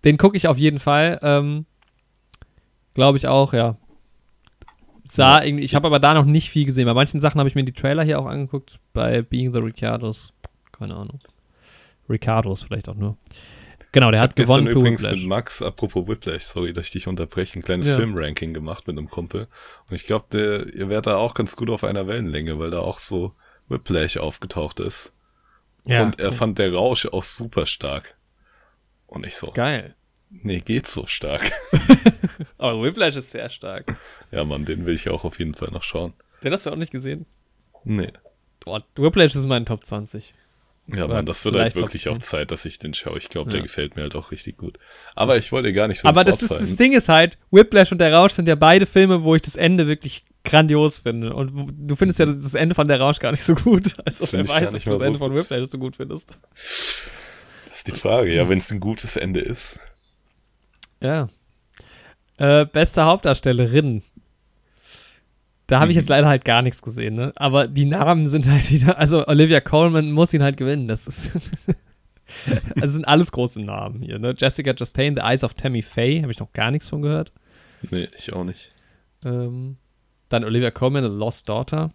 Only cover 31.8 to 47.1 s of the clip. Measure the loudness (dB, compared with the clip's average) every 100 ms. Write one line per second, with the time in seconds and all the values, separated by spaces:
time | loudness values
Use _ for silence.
31.8 | 6 6 6 2 -8 -8 -18 _ -4 -2
32.8 | -4 -2 -4 -4 -12 -12 -12 -14 -14 -14
33.8 | -12 -14 -16 -20 _ -8 -6 -6 -6 -6
34.8 | -4 -4 -4 -6 -8 -8 -8 -8 -10 -10
35.8 | -8 -8 -8 -12 _ _ -6 -4 -6 -8
36.8 | -10 -10 -10 -12 -14 _ _ _ _ _
37.8 | -6 -6 -6 -12 _ _ _ _ -12 -12
38.8 | -12 0 0 4 2 2 -2 -2 -2 -8
39.8 | -8 -12 -10 -16 -18 _ _ _ _ _
40.8 | -12 -6 -2 -2 -4 -4 -2 0 0 -2
41.8 | -6 -6 -6 -6 -6 -6 -6 -8 -10 -12
42.8 | -12 -10 -10 -12 -10 -10 -6 -6 -6 -8
43.8 | -8 -8 -8 -10 -12 -16 -16 -14 -16 -16
44.8 | _ -20 -20 -4 2 2 2 -2 0 0
45.8 | 0 4 4 6 4 2 0 -4 -4 2
46.8 | 4 4 4